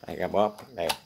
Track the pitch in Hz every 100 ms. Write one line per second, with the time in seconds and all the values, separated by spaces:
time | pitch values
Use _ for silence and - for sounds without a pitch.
0 | - 80 90 95 104 107 - 117 82 -